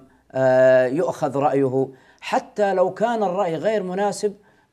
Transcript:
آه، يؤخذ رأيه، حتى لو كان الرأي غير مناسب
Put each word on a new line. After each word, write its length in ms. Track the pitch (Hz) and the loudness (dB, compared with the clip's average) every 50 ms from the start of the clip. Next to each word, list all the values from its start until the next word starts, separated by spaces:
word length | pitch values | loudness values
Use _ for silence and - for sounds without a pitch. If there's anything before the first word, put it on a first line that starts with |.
| - _ _ _ _ _ | -10 _ _ _ _ _
آه، 540 | - 131 131 131 127 131 131 131 131 127 127 | -4 0 2 4 4 6 6 6 6 6 4
يؤخذ 520 | 127 127 156 180 170 160 - - 131 123 139 | 2 0 -2 -2 -2 -4 -4 -4 -4 -2 -2
رأيه، 500 | 135 151 131 139 139 131 123 135 135 131 131 - _ _ _ _ | -2 0 0 0 0 0 0 -2 -2 -4 -6 -12 _ _ _ _
حتى 520 | - - - 262 262 - - - 208 196 190 | -8 -4 -4 -4 -4 -6 -4 -2 -2 0 0
لو 200 | 185 180 180 180 | 0 0 0 -2
كان 300 | - 202 233 240 220 208 | -2 -2 -2 -2 -2 -2
الرأي 320 | 185 175 190 202 175 160 | -2 -2 -2 -2 -2 -4
غير 280 | 151 147 208 220 208 190 | -4 -2 -2 -2 -2 -2
مناسب 520 | 180 180 190 202 202 185 190 - 208 196 - _ _ _ _ _ _ | -4 -4 -4 -4 -4 -2 -4 -4 -6 -6 -8 _ _ _ _ _ _